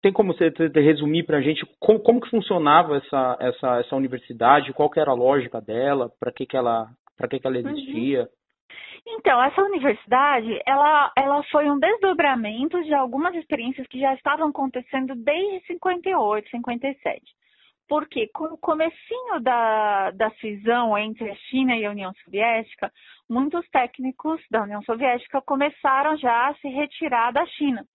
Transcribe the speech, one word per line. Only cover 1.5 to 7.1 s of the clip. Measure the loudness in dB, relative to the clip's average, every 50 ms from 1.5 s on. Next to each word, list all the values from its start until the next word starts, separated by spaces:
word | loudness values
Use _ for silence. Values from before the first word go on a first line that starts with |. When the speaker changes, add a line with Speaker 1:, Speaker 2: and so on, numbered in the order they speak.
| -2 -2 -8 -12 _ _
Speaker 1:
como, | 2 4 4 6
como | 4 4 2 2
que | 0 -2
funcionava | -2 -2 -2 0 -2 2 4 6 6 6 6 4 0
essa, | -4 -4 -2 -2 0 0 0 -2 -2
essa, | -2 -4 -4 -2 -2 0 0 0
essa | -2 -2 -2
universidade, | -4 -4 -4 -6 -10 _ -14 -6 2 6 8 8 8 6 0 -2
qual | 0 0 2
que | 2 0
era | 0 2
a | 2
lógica | 2 4 4 4 2 0 -2 -10 -12
dela, | -8 -6 -4 -2 0 0 0 0 -2 -4 _ _
pra | -8 -8
que | -6 -8 -10
que | -4 -2
ela, | -2 0 0 0 -2 -4 -6 -14 _ _ _